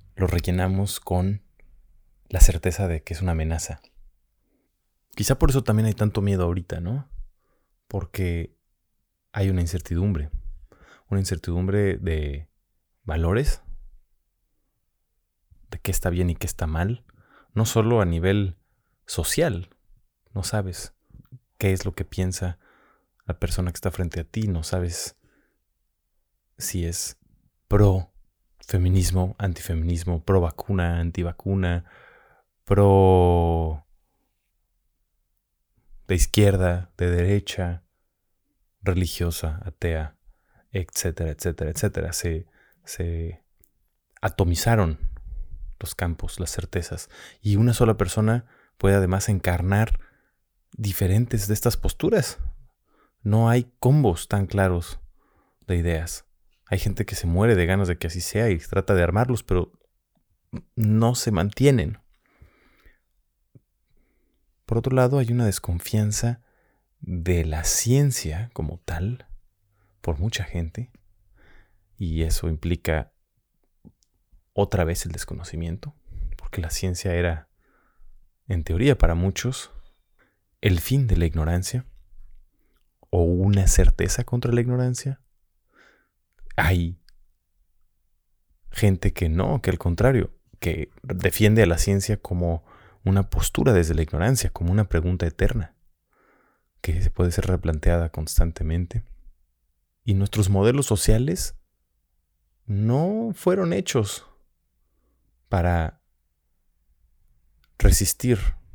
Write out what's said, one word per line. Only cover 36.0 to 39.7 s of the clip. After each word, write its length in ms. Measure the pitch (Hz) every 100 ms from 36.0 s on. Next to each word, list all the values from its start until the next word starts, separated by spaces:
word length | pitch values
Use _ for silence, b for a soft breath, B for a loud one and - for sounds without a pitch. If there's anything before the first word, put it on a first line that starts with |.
| -
de 80 |
izquierda, 800 | 92 - - 104 98 90 87 90 -
de 140 | 87
derecha, 720 | 87 87 101 - - 90 85 - _ _ _ _ _ _ _ _ _
religiosa, 800 | 98 90 87 - 85 85 80 80
atea, 520 | -